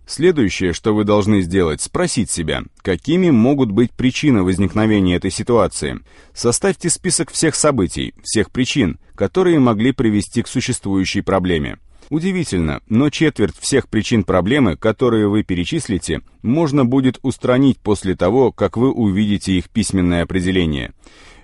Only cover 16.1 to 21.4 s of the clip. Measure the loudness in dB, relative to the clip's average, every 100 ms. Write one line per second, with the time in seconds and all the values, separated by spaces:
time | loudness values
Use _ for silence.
16.1 | -8 -8 _ -2 0 2 2 2 2 2
17.1 | 0 -6 -4 0 2 2 2 -2 -2 -2
18.1 | 0 0 2 2 0 -2 0 0 0 0
19.1 | 0 0 -2 0 -2 -2 -4 -2 0 0
20.1 | 0 -2 -2 0 0 0 -2 -8 -14 -20
21.1 | -20 -20 -10